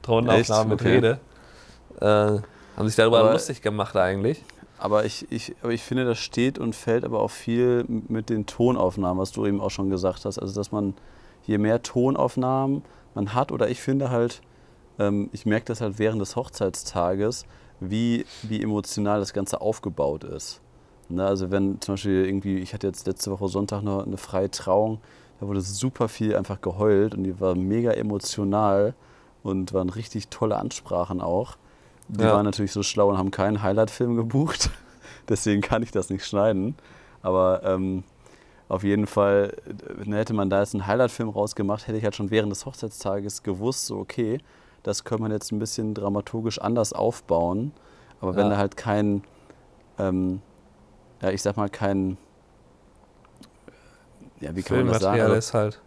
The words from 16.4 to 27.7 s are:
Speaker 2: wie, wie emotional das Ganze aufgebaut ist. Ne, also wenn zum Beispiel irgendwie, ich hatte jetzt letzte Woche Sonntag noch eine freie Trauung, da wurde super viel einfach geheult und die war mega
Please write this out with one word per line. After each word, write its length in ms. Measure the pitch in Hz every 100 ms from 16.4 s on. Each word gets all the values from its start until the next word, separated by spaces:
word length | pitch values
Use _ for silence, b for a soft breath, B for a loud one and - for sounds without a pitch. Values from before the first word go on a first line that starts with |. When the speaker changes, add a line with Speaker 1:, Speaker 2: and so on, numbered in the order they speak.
| 131 - 98 - - 98 87 95 107 120 - b b b
Speaker 2:
wie, 460 | 92 107 117 117 - -
wie 200 | 110 107
emotional 580 | 107 104 101 - 104 104
das 120 | 98
Ganze 260 | 101 98 -
aufgebaut 640 | 104 107 104 - 71 76
ist. 380 | - 78 - - - b b b -
Ne, 160 | 85 95
also 240 | 98 92
wenn 280 | 98 98 95
zum 140 | -
Beispiel 320 | 98 104 95 95
irgendwie, 320 | 98 98 95
ich 160 | 92
hatte 120 | 107 98
jetzt 180 | 87 -
letzte 240 | 98 -
Woche 180 | 95 98
Sonntag 340 | 98 101 104
noch 240 | 101 98 -
eine 120 | 98
freie 320 | - 95 98
Trauung, 500 | - - 95 110 110 b b b -
da 60 | 101
wurde 120 | 98
super 460 | 95 98 131 - 110
viel 280 | - 107 101
einfach 240 | 95 98
geheult 520 | 95 87 107 98 107
und 100 | 104
die 160 | 95 92
war 140 | 95
mega 380 | 90 95